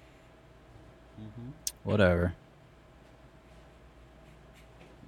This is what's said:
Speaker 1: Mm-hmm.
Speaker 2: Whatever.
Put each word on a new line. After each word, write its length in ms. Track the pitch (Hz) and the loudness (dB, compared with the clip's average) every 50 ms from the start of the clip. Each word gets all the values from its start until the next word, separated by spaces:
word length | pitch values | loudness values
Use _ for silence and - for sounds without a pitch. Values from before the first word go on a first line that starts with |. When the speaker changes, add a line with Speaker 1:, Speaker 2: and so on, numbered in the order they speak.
| - - - - - - - - - - - - - - - - - - - - - - - 107 | -20 -20 -20 -20 -20 -20 -20 -20 -20 -20 -20 -20 -20 -20 -20 -20 -20 -20 -20 -20 -20 -20 -20 -18
Speaker 1:
Mm-hmm. 300 | 110 110 107 120 117 127 151 - - - - - - | -18 -18 -16 -16 -16 -16 -14 -12 -12 -12 -12 -8 -4
Speaker 2:
Whatever. 500 | 101 101 104 98 90 87 87 87 87 87 - - - - - - - - - - - - - - - - - - - - - - - - - - - - - - - - - - - - - - - - - - - - - - - - - - - - - - | 0 2 4 6 6 4 4 2 0 -2 -4 -14 -20 -20 -20 -20 -20 -20 -20 -20 -20 -20 -20 -20 -20 -20 -20 -20 -20 -20 -20 -20 -20 -20 -20 -20 -20 -20 -20 -20 -20 -20 -20 -20 -20 -20 -20 -20 -20 -20 -20 -20 -20 -20 -20 -20 -20 -20 -20 -20 -20 -20 -20 -20